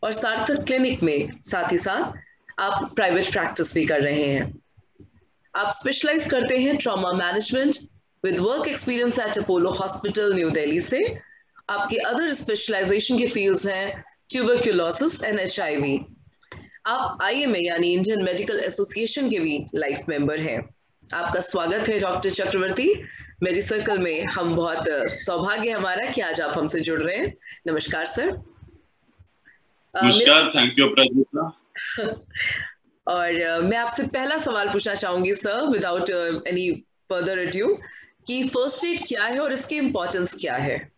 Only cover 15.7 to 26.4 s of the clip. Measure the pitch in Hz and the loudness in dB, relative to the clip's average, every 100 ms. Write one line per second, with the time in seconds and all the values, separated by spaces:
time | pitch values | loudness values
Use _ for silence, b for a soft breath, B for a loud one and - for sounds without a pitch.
15.7 | 151 143 139 - - - _ B B B | 0 0 0 -4 -20 -20 _ B B B
16.7 | B - 247 254 - 196 254 285 202 175 | B -4 -2 -2 -2 0 0 2 2 0
17.7 | 170 175 180 190 214 185 180 208 208 - | 2 2 2 2 2 0 0 -2 -2 -2
18.7 | - 202 - 226 - 262 214 160 147 143 | -2 -4 -2 -4 -2 -2 0 0 -2 -4
19.7 | - 147 143 - 147 143 151 156 117 120 | -4 -4 -4 -4 0 0 0 -4 -6 -8
20.7 | - _ _ - - 170 175 175 185 165 | -16 _ _ -10 -6 -2 -2 -2 -2 0
21.7 | 202 220 214 190 185 190 185 190 190 185 | 0 0 0 0 0 -2 -2 -2 0 0
22.7 | 185 277 415 B B B B 180 180 202 | 2 2 2 B B B B -2 0 0
23.7 | 214 208 202 180 156 196 190 170 165 170 | -2 0 0 0 -2 -4 -2 0 0 0
24.7 | 165 160 147 117 - - 175 190 214 220 | 0 0 0 -2 -4 -4 -2 0 0 0
25.7 | 220 190 180 254 262 185 160 | -2 -2 -2 -2 -2 -2 -2